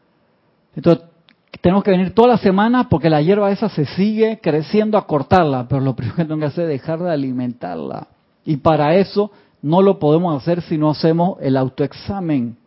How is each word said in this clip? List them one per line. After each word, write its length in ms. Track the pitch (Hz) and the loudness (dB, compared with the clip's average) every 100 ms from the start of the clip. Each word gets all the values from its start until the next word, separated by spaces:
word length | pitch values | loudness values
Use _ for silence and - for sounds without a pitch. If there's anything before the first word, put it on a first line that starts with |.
| _ _ _ _ _ _ _ - | _ _ _ _ _ _ _ -2
Entonces, 280 | 170 165 - _ _ _ _ - | 2 2 -2 _ _ _ _ -2
tenemos 220 | 180 196 | 0 2
que 80 | 202 | 2
venir 240 | 180 180 | 0 2
toda 140 | 226 247 | 4 4
la 100 | 226 | 4
semana 500 | 208 190 220 247 - | 2 2 2 0 0
porque 220 | 156 160 | 0 2
la 120 | 151 | 2
hierba 280 | 156 202 202 | 2 2 0
esa 180 | 196 208 | -2 -4
se 160 | - 139 | -2 -4
sigue 520 | - 208 220 220 220 | -2 -2 2 0 0
creciendo 580 | 170 151 151 214 214 208 | -2 -2 0 0 2 0
a 80 | - | 0
cortarla, 600 | 147 - 185 156 131 123 | -4 2 2 2 0 -2
pero 120 | 139 | -2
lo 160 | 135 - | -2 -2
primero 200 | 117 165 | -6 -4
que 80 | |
tengo 140 | 156 156 | -4 -4
que 80 | 151 | -4
hacer 180 | 175 | -4
es 60 | 165 | -4
dejar 300 | 135 - 160 | -4 -6 -6
de 100 | 180 | -4
alimentarla. 960 | 151 135 127 123 117 - 80 65 - - _ _ _ | -4 -4 -4 -6 -8 -12 -10 -10 -12 -14 _ _ _
Y 140 | - 147 | -6 -2
para 360 | 165 151 147 | 0 2 2
eso 380 | 185 185 202 208 - _ _ | 2 2 -2 -4 -8 _ _
no 200 | 143 175 | 0 4
lo 160 | 196 196 | 4 2
podemos 420 | 151 160 180 143 | 2 2 0 -4
hacer 220 | 165 170 | -2 -4
si 160 | - 156 | -4 -2
no 120 | 151 | -2
hacemos 480 | 139 160 165 175 - | 0 0 2 0 -2
el 160 | 139 131 | -2 0
autoexamen. 1000 | 131 - 139 - - 196 165 143 120 110 | -2 -4 -6 -6 -10 -8 -4 -4 -4 -10